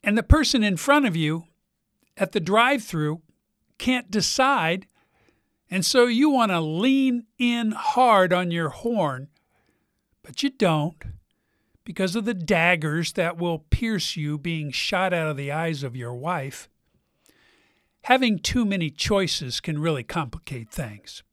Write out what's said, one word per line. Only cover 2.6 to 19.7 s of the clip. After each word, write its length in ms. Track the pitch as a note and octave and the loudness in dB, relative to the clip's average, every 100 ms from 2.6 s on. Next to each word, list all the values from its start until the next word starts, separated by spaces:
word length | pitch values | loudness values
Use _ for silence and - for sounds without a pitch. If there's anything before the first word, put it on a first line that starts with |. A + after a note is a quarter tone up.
| A#3+ C#4 - D#3+ D3+ D#3+ _ _ _ _ _ _ | 4 2 -2 -4 -2 -4 _ _ _ _ _ _
can't 340 | - B3+ B3 | -2 -2 -2
decide, 760 | G#3 - - C4 C4+ E3 F3+ - _ _ _ _ _ _ _ _ | -2 -2 2 2 2 0 -2 -6 _ _ _ _ _ _ _ _
and 140 | F#3 E3+ | -2 2
so 220 | C4 A#3+ | 4 4
you 220 | A#3 D4+ | 4 4
want 220 | C4 A3 | 4 2
to 80 | F3 | 0
lean 680 | D#3 D#3+ A#3+ C4+ C4 A#3+ A3+ _ | 0 0 2 2 2 0 -6 _
in 320 | A#3+ A#3+ A3 | -2 0 -2
hard 600 | G#3+ - - B3+ G3+ F#3 | -2 -2 4 6 6 6
on 180 | F3+ F3+ | 2 0
your 160 | E3+ D#3 | -2 -4
horn, 640 | - A#3 A#3 D#3 C3 C#3 _ _ _ _ _ _ _ _ _ | -4 -4 0 0 -2 -10 _ _ _ _ _ _ _ _ _
but 200 | - - | -16 -4
you 60 | C#4 | -4
don't 520 | - F#3+ D#3 D3 - - - _ _ _ _ _ _ - | 0 2 2 -2 -6 -16 -16 _ _ _ _ _ _ -12
because 320 | E3 F#3+ G#3 | -4 -2 -2
of 80 | G#3+ | -2
the 80 | |
daggers 800 | G3 D#3+ F3 E3+ F3 D3+ D#3+ E3 | -4 0 2 4 2 0 -2 -2
that 240 | - E3+ E3+ | -2 -4 -2
will 220 | F3 D#3+ _ | -4 -4 _
pierce 480 | - A3+ G#3 - - | 0 0 -2 -4 -6
you 200 | D3 D3 | -6 -4
being 320 | E3+ E3 D3 | -4 -6 -6
shot 440 | - - F#3 F#3 | -6 -2 0 0
out 160 | F3 D#3 | 0 -2
of 80 | C#3 | -4
the 160 | C#3 | -6
eyes 300 | D3+ E3 D3 | -4 -4 -4
of 120 | C3+ B2+ | -8 -8
your 180 | A#2+ | -10
wife. 540 | B2 D3+ F3 C#3 - - _ _ _ _ _ _ _ _ _ _ _ _ _ | -8 -6 -6 -6 -12 -20 _ _ _ _ _ _ _ _ _ _ _ _ _
Having 360 | - C4 B3+ G3+ | 2 2 4 0
too 260 | - B3 G#3+ | -2 -2 0
many 240 | G3 D#3+ | -2 -4
choices 720 | - - G3+ F3+ - B2+ - | -4 0 0 0 -4 -6 -8
can 180 | - | -6